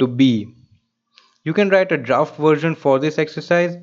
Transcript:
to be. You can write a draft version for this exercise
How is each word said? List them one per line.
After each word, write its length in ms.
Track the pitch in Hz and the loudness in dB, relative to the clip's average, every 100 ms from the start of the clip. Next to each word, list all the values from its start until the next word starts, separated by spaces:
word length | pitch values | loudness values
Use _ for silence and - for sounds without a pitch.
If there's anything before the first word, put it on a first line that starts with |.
to 80 | 127 123 | -2 2
be. 100 | 135 113 101 _ _ _ _ _ _ _ _ _ 156 | 2 2 -4 _ _ _ _ _ _ _ _ _ -4
You 40 | 165 | -2
can 140 | 202 | 2
write 200 | 190 185 | 2 2
a 40 | 156 120 | -2 0
draft 300 | 123 151 - | 0 -2 0
version 300 | 151 147 160 | 0 2 0
for 240 | 156 147 131 | -2 0 0
this 200 | 151 151 | 0 -2
exercise 580 | 151 - 147 175 175 175 | -4 -8 -2 0 0 -6